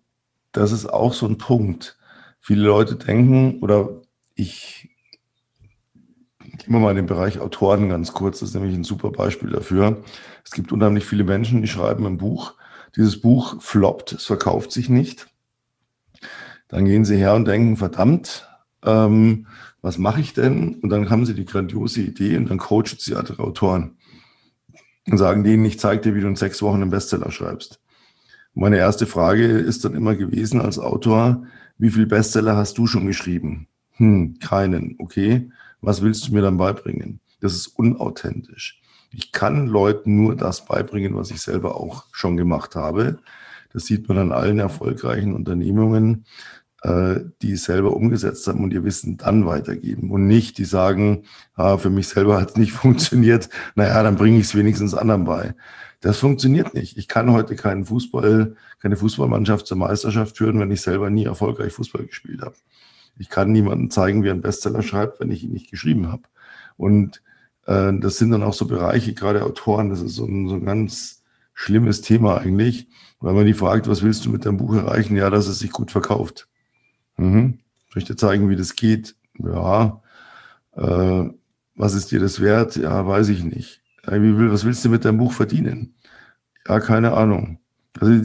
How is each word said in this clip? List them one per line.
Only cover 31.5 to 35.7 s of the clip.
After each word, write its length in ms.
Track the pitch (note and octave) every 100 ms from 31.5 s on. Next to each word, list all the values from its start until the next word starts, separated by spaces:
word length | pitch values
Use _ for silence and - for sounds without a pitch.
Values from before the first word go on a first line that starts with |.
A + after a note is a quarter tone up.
| - - -
„Wie 120 | A2
viel 160 | G#2+ A2
Bestseller 500 | G#2 G#2+ A2 A2 G#2
hast 220 | G2+ -
du 80 | A#2
schon 200 | A#2 G2
geschrieben?“ 640 | F#2+ - F2 D#2 D#2+ D#2 _ _ -
„Hm, 420 | A2 G2+ E2 -
keinen.“ 560 | - G2 F#2+ F2 - -
„Okay, 520 | E2+ - G2+ B2+ B2 - -